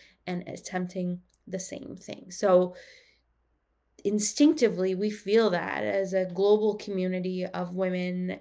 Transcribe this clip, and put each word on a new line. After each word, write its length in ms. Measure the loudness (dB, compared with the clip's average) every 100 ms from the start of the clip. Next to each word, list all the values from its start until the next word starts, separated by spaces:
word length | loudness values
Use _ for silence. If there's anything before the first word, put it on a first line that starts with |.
| -20 _ -8
and 220 | -8 -8
attempting 720 | -12 -8 -6 -6 -4 -6 -6 -10 _ -12
the 140 | -10
same 380 | -8 -10 -12 -14
thing. 340 | -14 -14 -14
So 440 | -2 4 6 4 -2 -20 -20 _ _ _ _ _ _ _ _ _ _ -2
instinctively, 920 | 0 0 4 4 6 2 2 0 0
we 140 | -2
feel 400 | -2 2 4 4
that 340 | 2 -2 -2
as 300 | -2 0 0
a 180 | 0 -2
global 420 | 2 4 4 4 -2
community 680 | -4 -4 -2 -2 -4 -4 -6
of 300 | -6 -6 -2
women 640 | -2 -2 -4 -4 -4 -6